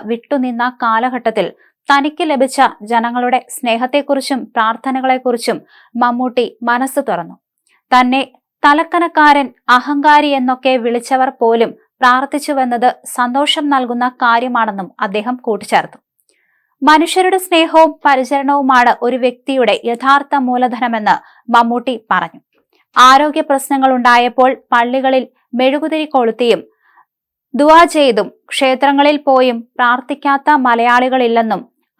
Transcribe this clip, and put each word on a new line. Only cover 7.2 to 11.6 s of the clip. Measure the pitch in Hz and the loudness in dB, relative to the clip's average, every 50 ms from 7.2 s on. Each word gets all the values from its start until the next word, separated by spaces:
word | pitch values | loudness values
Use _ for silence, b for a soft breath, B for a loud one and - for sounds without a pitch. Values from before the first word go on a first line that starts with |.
| 170 170 185 - _ _ _ _ _ _ _ _ _ _ | -8 -10 -16 -20 _ _ _ _ _ _ _ _ _ _
തന്നെ | - 247 254 247 254 269 262 - _ _ _ _ _ _ | 2 2 2 2 0 -2 -4 -6 _ _ _ _ _ _
തലക്കനക്കാരൻ, | - 294 294 302 330 330 - 349 339 330 339 311 302 294 285 285 277 247 - _ _ - | 2 2 2 2 0 -2 -2 -2 -2 0 2 4 4 4 4 2 0 -4 -8 _ _ 0
അഹങ്കാരി | 247 254 254 269 294 285 285 302 294 294 302 294 | 0 0 0 -2 -2 0 2 4 4 4 4 2
എന്നൊക്കെ | 285 262 254 254 254 254 - 269 262 | 0 0 -2 -2 -4 -2 0 0 0
വിളിച്ചവർ | 254 226 240 233 240 233 - 269 262 262 262 | 0 0 -2 -4 -4 -4 -2 -2 0 0 -2
പോലും | 262 - 240 226 226 233 | -2 0 0 2 2 2